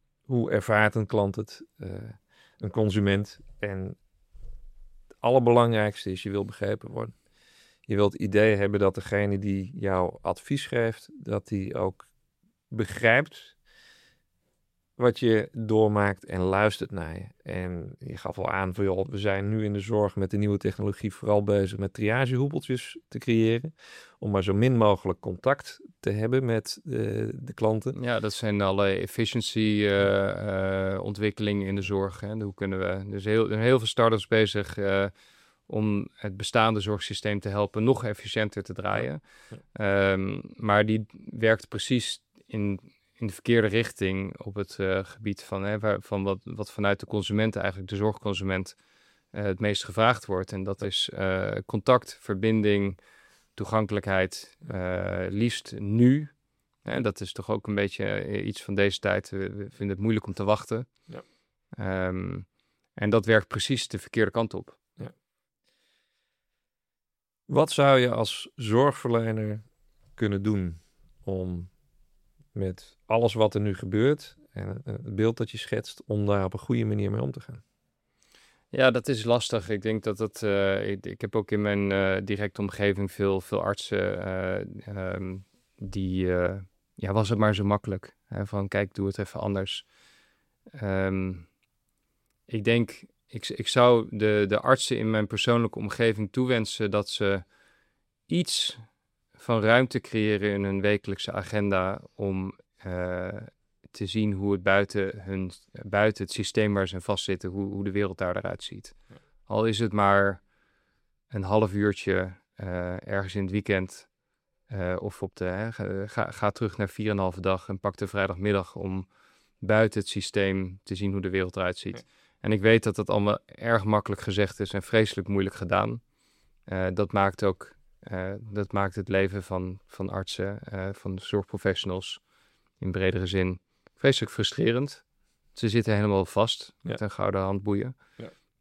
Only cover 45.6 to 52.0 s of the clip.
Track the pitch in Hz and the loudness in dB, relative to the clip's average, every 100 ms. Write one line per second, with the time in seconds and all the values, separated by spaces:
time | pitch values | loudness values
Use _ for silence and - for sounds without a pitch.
45.6 | 98 104 107 101 - 101 98 95 - 107 | -4 -2 0 -2 -2 -2 -2 -2 -6 -10
46.6 | 104 - 101 98 - 107 95 104 110 104 | -10 -2 0 0 -2 -4 0 0 0 0
47.6 | 95 95 92 101 107 101 104 92 95 95 | -4 -4 -8 -2 -2 -2 -6 -4 -2 -4
48.6 | 95 - _ _ _ _ _ 104 104 95 | -4 -14 _ _ _ _ _ -6 -4 0
49.6 | 104 101 - 98 113 113 - 92 95 98 | 0 -2 -4 2 4 2 -2 -4 -4 -6
50.6 | 95 98 101 - - - 95 95 101 104 | -6 -6 -4 -4 -4 -2 -2 0 -2 -4
51.6 | - 107 - 123 | -4 0 4 4